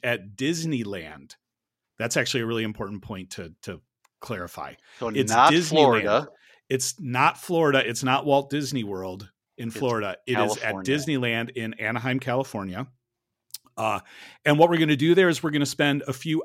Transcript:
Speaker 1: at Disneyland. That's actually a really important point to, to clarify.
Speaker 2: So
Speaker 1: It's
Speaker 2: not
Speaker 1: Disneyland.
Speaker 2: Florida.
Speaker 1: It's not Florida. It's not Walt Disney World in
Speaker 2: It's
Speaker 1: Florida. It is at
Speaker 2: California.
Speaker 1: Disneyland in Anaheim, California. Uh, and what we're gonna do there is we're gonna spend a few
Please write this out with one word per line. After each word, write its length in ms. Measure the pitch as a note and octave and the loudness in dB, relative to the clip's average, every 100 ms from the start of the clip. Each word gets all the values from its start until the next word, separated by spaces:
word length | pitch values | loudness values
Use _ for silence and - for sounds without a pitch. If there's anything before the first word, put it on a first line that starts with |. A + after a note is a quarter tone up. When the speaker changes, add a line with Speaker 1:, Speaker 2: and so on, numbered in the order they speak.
Speaker 1:
at 320 | B2 A#2 G2 G2+ | -4 -4 -6 -6
Disneyland. 1000 | C3+ E3+ E3 C3+ G2+ G2 D#2 D2+ C#2+ - _ _ _ _ _ _ | -4 -2 -4 -4 -4 -8 -12 -18 -20 -20 _ _ _ _ _ _
That's 180 | A#2 D3 | -4 -2
actually 260 | A#2+ B2+ | -2 -2
a 40 | A2+ | -2
really 160 | A2+ | -2
important 400 | A2 G#2 G2+ G2+ | -4 -6 -8 -10
point 280 | - G2 F2+ | -10 -12 -12
to, 220 | - E2+ E2 | -14 -14 -14
to 180 | - F2 _ _ _ _ | -14 -14 _ _ _ _
clarify. 540 | - G#2 F2 - C#2 - _ - | -10 -10 -8 -12 -14 -16 _ -10
Speaker 2:
So 80 | A#2+ | -4
Speaker 1:
It's 240 | A2 A2 | -2 2
Speaker 2:
not 200 | A2+ C3+ | 6 6
Speaker 1:
Disneyland. 160 | D#3+ D#3+ | 6 4
Speaker 2:
Florida. 580 | D#3 C#3 A2 G#2 A2+ D3+ - _ _ _ | 6 6 6 4 2 0 -10 _ _ _
Speaker 1:
It's 320 | C3 - - | -4 -4 -6
not 360 | C3 B2 D3+ - | -4 2 2 2
Florida. 460 | - E3+ D#3 C3+ | -2 2 4 4
It's 200 | A#2 B2 | 2 -2
not 200 | C3 C3+ | 0 0
Walt 240 | D3 C#3 C#3 | 4 2 2
Disney 360 | C#3+ C3+ C3+ | -4 -4 -4
World 440 | G#2 F#2+ F#2 F#2 G2 _ _ - | -4 -6 -8 -10 -16 _ _ -12
in 120 | A#2 | -10
Speaker 2:
It's 60 | A2 | -4
Speaker 1:
Florida. 420 | B2 A#2 G2+ F2+ | -2 0 -2 -6
It 140 | - A#2+ | -2 0
is 180 | G#2 G#2 | 0 0
at 40 | |
Speaker 2:
California. 340 | A2+ G2 F#2+ D3 | -4 -4 -2 -2
Speaker 1:
Disneyland 540 | D3 C#3 B2 A#2 A#2 - | 0 -2 0 -2 -4 -6
in 180 | A2+ | -8
Anaheim, 460 | - G#2+ A#2+ B2+ B2+ | -6 -6 -4 -2 -4
California. 680 | C3 B2 C3 A2 F#2+ F#2 B2+ _ _ _ _ _ _ - _ - | -2 -2 -4 -6 -8 -8 -12 _ _ _ _ _ _ -20 _ -4
Uh, 220 | A2 G2 - - - - D3+ | -2 -2 -6 -20 -20 -6 0
and 120 | D3 | 4
what 120 | E3+ | 6
we're 80 | E3+ | 6
gonna 180 | D#3 D3 | 2 4
do 180 | D#3 | 4
there 140 | E3+ F3+ | 6 6
is 140 | D3 | 2
we're 80 | D#3+ | 0
gonna 160 | D3 C#3+ | 0 0
spend 360 | - D3 C#3+ C3+ | 0 0 0 -4
a 40 | |
few 280 | C3 E3 D#3 | -6 -4 -4